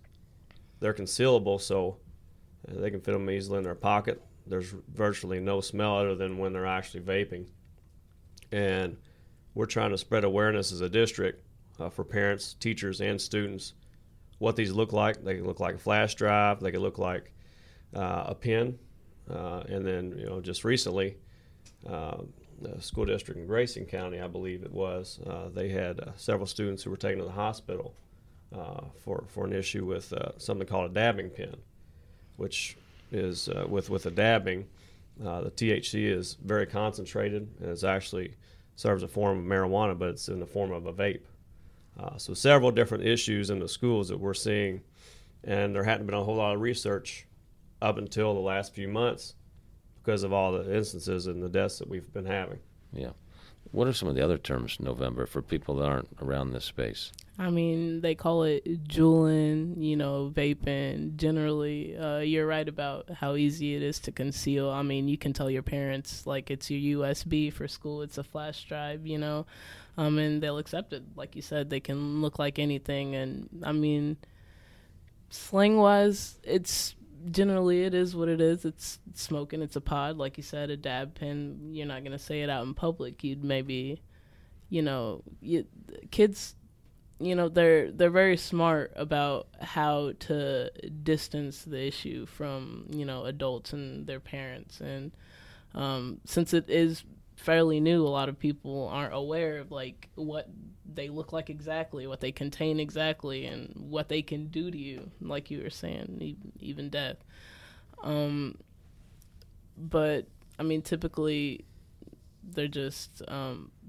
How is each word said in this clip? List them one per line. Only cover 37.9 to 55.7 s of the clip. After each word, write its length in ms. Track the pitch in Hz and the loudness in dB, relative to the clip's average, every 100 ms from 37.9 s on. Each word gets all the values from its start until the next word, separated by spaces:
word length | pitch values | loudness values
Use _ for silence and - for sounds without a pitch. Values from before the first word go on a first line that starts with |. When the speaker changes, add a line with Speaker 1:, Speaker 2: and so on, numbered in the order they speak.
| 95 - 95 90 - - - - - | 0 -2 -6 -8 -12 -20 -20 -20 -2
Speaker 1:
serves 280 | 110 95 | 0 2
a 40 | 90 | 0
form 320 | 101 101 95 | 2 2 2
of 60 | 87 | 2
marijuana, 520 | 95 92 98 107 87 | 2 4 2 2 0
but 120 | 90 | -2
it's 200 | 85 - | -4 -6
in 100 | 92 | -6
the 60 | 87 | -4
form 260 | 101 95 | -2 -2
of 140 | 85 87 | -2 -6
a 80 | |
vape. 320 | 90 101 - - - - - - - - - | 0 0 0 -8 -20 -20 -20 -20 -20 -20 -10
Uh, 200 | - 104 | -10 -8
so 160 | - | -8
several 380 | - 139 143 123 | 2 8 10 10
different 320 | 113 107 107 | 6 4 4
issues 460 | 110 117 - 104 101 | 2 2 2 0 0
in 100 | 98 | -2
the 80 | 87 | -2
schools 400 | - 123 110 92 | 0 2 2 0
that 80 | 98 | -2
we're 160 | 98 | -2
seeing, 480 | 95 107 104 98 95 - - - - - - | -2 0 2 2 -2 -10 -20 -20 -20 -20 -14
and 320 | - 101 101 98 | -2 0 2 2
there 80 | |
hadn't 220 | 104 107 101 | 2 2 2
been 100 | 101 | 0
a 80 | |
whole 140 | 101 110 | 2 2
lot 180 | 104 104 | 2 2
of 60 | |
research 680 | 120 117 107 98 - - - - - - - - | 0 0 -2 -2 -4 -14 -18 -20 -20 -20 -20 -2
up 160 | 107 104 | 0 0
until 360 | 104 110 107 | -2 0 2
the 60 | 101 | 2
last 340 | 95 98 98 | 0 -2 -4
few 140 | - 98 | -6 -4
months 480 | 110 120 - - - - - - - - - | 0 0 0 -10 -18 -20 -20 -20 -20 -20 -6
because 220 | - 104 | 0 0
of 80 | 98 | 2
all 200 | 98 95 | 4 4
the 240 | 92 95 104 | 2 0 0
instances 520 | 101 90 92 92 92 | 0 -4 -2 -2 -2
and 160 | 87 | -4
the 60 | 90 | 0
deaths 300 | 98 98 - | 2 2 -2
that 100 | - | -8
we've 220 | 92 - | -8 -8
been 120 | 104 92 | -8 -4
having. 340 | 98 92 98 - - - | -2 -4 -8 -14 -20 -14
Speaker 2:
Yeah. 180 | 67 64 - - - - - - | -8 -8 -10 -20 -20 -20 -20 -6
What 160 | 101 127 | 2 2
are 60 | |
some 140 | 120 92 | 2 0
of 80 | 64 | 4
the 80 | |
other 140 | 80 80 | 4 2
terms, 420 | - 65 58 - | 0 -2 -2 -4
November, 460 | 65 60 64 60 64 | -4 -2 -2 -2 -2
for 160 | 69 | -4
people 340 | - 78 - | -2 -4 0